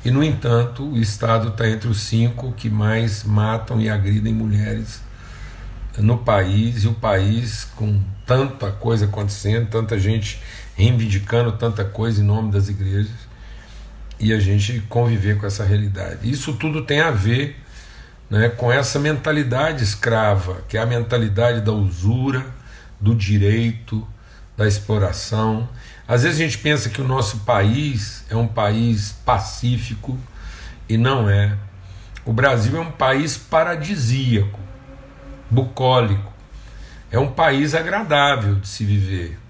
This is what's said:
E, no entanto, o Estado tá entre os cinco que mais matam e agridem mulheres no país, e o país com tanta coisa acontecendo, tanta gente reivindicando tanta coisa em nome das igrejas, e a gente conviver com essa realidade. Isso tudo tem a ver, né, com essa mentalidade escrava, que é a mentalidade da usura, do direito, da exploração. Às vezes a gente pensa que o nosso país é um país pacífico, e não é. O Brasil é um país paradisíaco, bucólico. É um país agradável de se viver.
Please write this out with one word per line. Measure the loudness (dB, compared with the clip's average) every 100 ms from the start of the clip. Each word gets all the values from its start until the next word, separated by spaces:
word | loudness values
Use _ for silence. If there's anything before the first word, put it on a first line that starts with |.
E, | 2
no | 2
entanto, | 2 2 2 2 2 -4
o | -4 0
Estado | 0 0 0 2 0
tá | 0 0
entre | 0 -2
os | -2
cinco | 0 2 2 0 -8
que | -6 -2
mais | 0 2 2 0 -2
matam | 0 2 2 -2 -2 -2
e | 0
agridem | 0 2 2 2
mulheres | 0 0 0 0 -4 -6 -12 -16 -18 -18 -16 -16 -14 -14 -12 -10 2
no | 2 4
país, | 2 2 4 2 2 2
e | 0
o |
país | 0 0 2 2 0 -2 -6 -8 -4
com | 0 0 0 -6
tanta | 0 2 2 -4 -6
coisa | -4 0 2 0
acontecendo, | 0 -4 -2 0 0 0
tanta | -2 0 0
gente | 2 0 -2 -8 -12 -16 -12 2
reivindicando | 4 4 2 0 0 0 0
tanta | 0 -2 -2
coisa | -4 -2 0 2
em |
nome | 4 2 2
das | 0 0
igrejas, | -2 -2 0 -2 -6 -16 -18 -18 -18 -18 -20 -18 -18 -18 -2
e | 2
a | 4
gente | 4 4 2 -4 -2
conviver | 0 2 2 2 0
com | -2
essa | -2
realidade. | 2 2 2 -4 -6 -4 -4
Isso | -2 -4
tudo | -4 -2 -2
tem | 0 2
a | 4
ver, | 2 2 2 -2 -8 -18 -20 -20 -20 -20 -20 -2
né, | 2 2
com | 2 2
essa | 2 2 0
mentalidade | 0 0 0 0 0 0 0 0
escrava, | -2 0 0 2 4 2 0 -8 -6
que | -2
é |
a | 0
mentalidade | 0 0 0 0 2 2 2
da | 0
usura, | 2 0 2 0 2 0 -2 -6 -14 -18 -20 -20 -2
do | 2
direito, | 2 2 4 4 4 0 -2 -6 -6 -6 -16 -20 -20 -18 -2
da | 0
exploração. | 0 0 0 0 -2 -4 -2 0 -2 -4 -10 -18 -18 0
Às | 2
vezes | 2 2
a |
gente | -2 0
pensa | 0 0 0
que | -4
o | -2
nosso | 0 0 -2
país | 0 4 4 2 0 -2 -6 -10 -4
é | -2
um | 0
país | 0 0 2 2 2 -2 -4
pacífico, | 0 0 0 -4 -2 0 -4 -8 -8 -8 -10 -16 -16 -14 -16 -16 -2
e | 2
não | 2 2 4
é. | 4 4 0 -6 -16 -20 -20 -18 -12
O | -4
Brasil | 2 4 4 0 -2
é |
um | -6
país | 0 2 2 0 -4
paradisíaco, | 0 2 2 -2 -4 -2 0 0 2 2 0 -4 -14 -18 -20 -20 -20 -20 -18 -18 0
bucólico. | 0 0 0 4 4 4 0 -4 -16 -20 -20 -18 -18 -18 -20 -2
É | 0
um | 0
país | 2 2 4 2
agradável | 0 -2 -4 2 4 4 2 2 0
de | -2
se | -4
viver. | 2 2 2 -2 -6 -10